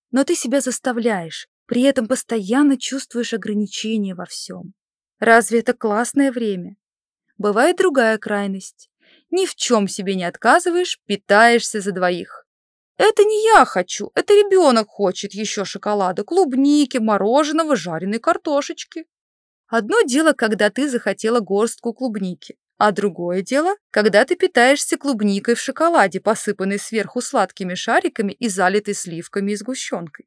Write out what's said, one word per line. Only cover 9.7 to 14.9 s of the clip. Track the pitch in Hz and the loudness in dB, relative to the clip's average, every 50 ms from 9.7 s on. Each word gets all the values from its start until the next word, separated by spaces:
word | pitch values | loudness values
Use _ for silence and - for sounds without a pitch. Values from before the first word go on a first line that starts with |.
| 240 214 202 190 | 2 2 2 -2
себе | - - 190 190 196 | -4 -6 -6 -4 -4
не | 185 175 | -4 -4
отказываешь, | 175 - - - 226 277 349 - 359 339 359 359 - - - _ | -6 -8 -2 2 4 4 4 2 0 0 -2 -2 -4 -6 -10 _
питаешься | - 202 196 - - 202 208 233 233 233 233 - - - 214 | -6 -6 -6 0 4 6 6 8 8 6 4 0 -2 -6 -6
за | 180 202 180 | -6 -6 -4
двоих. | 185 180 180 180 175 190 - - - - _ _ _ _ _ _ _ _ _ _ - | -2 -2 -2 -2 -4 -8 -12 -16 -20 -20 _ _ _ _ _ _ _ _ _ _ 2
"Это | 359 427 427 - 403 | 2 2 4 4 4
не | 427 440 415 440 | 4 4 2 4
я | 453 440 330 247 | 6 6 6 6
хочу, | - - 185 180 - - - - - - | 4 2 -4 -4 -4 -8 -10 -12 -4 -4
это | - - - 415 | -4 2 4 6
ребенок | 415 415 403 392 381 339 269 240 226 214 | 6 6 6 4 4 6 6 4 4 0
хочет | - | -2